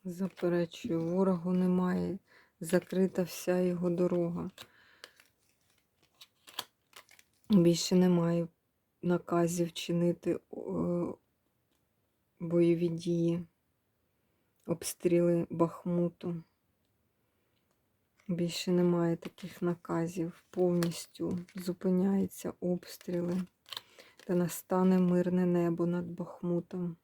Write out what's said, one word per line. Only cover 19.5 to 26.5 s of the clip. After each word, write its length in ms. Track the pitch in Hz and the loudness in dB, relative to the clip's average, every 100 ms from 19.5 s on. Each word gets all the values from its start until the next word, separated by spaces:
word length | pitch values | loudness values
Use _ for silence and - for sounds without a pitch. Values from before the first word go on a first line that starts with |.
| - | -4
наказів. 840 | 175 170 - 170 170 180 170 - _ | -4 -4 -4 -4 -2 -4 -6 -8 _
Повністю 920 | - 180 175 170 165 - - 165 180 175 - | 0 2 2 0 -4 -14 -8 -4 -4 -8 -10
зупиняються 1000 | 180 180 190 180 196 196 190 - 180 - | -8 -4 0 2 2 0 -2 -6 -10 -6
обстріли. 840 | 180 180 - - - 175 175 185 180 _ - - _ - - - - | -4 -4 -6 -16 -6 -4 -2 -4 -6 _ -16 -16 _ -20 -20 -20 -2
Та 100 | 180 | 0
настане 640 | 175 - - 185 185 185 | 0 -4 -2 2 4 6
мирне 460 | 180 180 180 180 180 | 4 2 2 2 2
небо 400 | 175 170 170 170 | 2 2 0 0
над 200 | 175 175 | -2 -6
Бахмутом. 880 | 175 175 - 175 | -8 -10 -8 -2